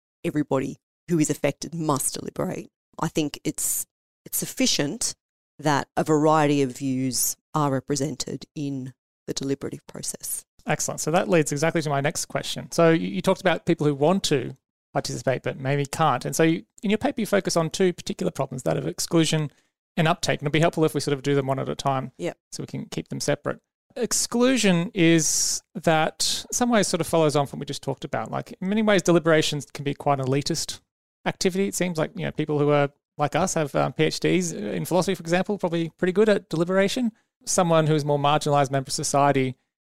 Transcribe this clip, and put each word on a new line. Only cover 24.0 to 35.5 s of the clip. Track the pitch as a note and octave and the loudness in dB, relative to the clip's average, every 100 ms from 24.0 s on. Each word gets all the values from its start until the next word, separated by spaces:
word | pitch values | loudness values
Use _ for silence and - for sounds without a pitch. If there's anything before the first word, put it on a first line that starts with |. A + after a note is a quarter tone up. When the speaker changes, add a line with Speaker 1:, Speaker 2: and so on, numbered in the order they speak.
| A#3 - - A#3+ B3 C4 G#3 F3 F3 | -4 -2 -2 2 2 4 4 2 0
Speaker 2:
is | G3 E3 E3 D#3 - - - - | 2 4 4 2 0 -2 -4 -8
that, | G#3 E3+ D#3 D#3 - - - - | -4 2 2 2 -2 -2 -4 -4
some | - B3 | -2 2
ways | A#3 F#3 | 2 2
sort | F3 | 0
of | D#3 | 0
follows | E3 D#3 C#3+ | 2 4 2
on | C#3+ | -2
from | - | -4
what | |
we | D3 | -10
just | C#3+ | -8
talked | - C3+ D3+ | -6 -8 -6
about. | A#2+ A2+ | -6 -6
Like, | C3 C#3+ - | -8 -8 -8
in | F#3 | -4
many | G#3 | 0
ways, | G#3+ G3+ | 2 2
deliberations | E3+ E3+ D#3+ D#3+ D3+ D3 - | 4 4 6 4 2 -2 -8
can | - | -8
be | C#3+ C#3+ | -6 -4
quite | - C#3 | 0 0
an | C3 | 0
elitist | C#3 C#3 E3 - - _ _ _ _ F#3 | 0 0 -4 -6 -10 _ _ _ _ -6
activity. | - G3 F3+ G3 | -2 -2 0 -2
It | - | -2
seems | F3+ D#3+ | -2 -2
like, | D#3 - | -4 -4
you | D3 | -6
know, | |
people | - D#3 D3+ | -4 -2 0
who | D3 | 4
are | D3 C#3+ _ _ - | 4 2 _ _ -4
like | D3 D3 | -2 0
us, | F#3 - | 0 0
have, | D3 D3+ | -2 0
um, | C#3+ | 0
P | C#3 | 0
H | D#3 - | 0 0
Ds | D3+ E3+ F3 | 0 0 0
in | - G#3 F#3 D#3 | -4 -6 -6 -2
philosophy, | F3 F3 F#3 | 0 0 -2
for | |
example, | E3 F3 F#3+ | -2 -2 0